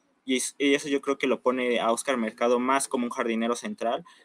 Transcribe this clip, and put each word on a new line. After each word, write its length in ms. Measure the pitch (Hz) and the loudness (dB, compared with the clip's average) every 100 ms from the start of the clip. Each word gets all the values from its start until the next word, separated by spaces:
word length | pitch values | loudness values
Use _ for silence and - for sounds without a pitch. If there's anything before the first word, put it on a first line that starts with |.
| _ _ | _ _
Y 140 | - 127 | -2 -2
es, 180 | - - | -2 0
y 160 | 143 | 2
eso 140 | 143 151 | 2 0
yo 120 | 139 | -2
creo 160 | 143 135 | -2 0
que 120 | 135 | 0
lo 140 | 113 | 0
pone 360 | 127 127 123 117 | 0 0 0 2
a 140 | 110 | 2
Oscar 240 | 117 - 127 | 0 0 -2
Mercado 420 | 110 - 120 123 | -2 0 2 2
más 300 | 127 135 - | 2 0 0
como 160 | 127 | -2
un 60 | 120 | -2
jardinero 440 | 131 117 113 117 | -2 -2 0 0
central 480 | 120 110 104 113 143 175 - | -2 -6 -4 -2 -2 -6 -20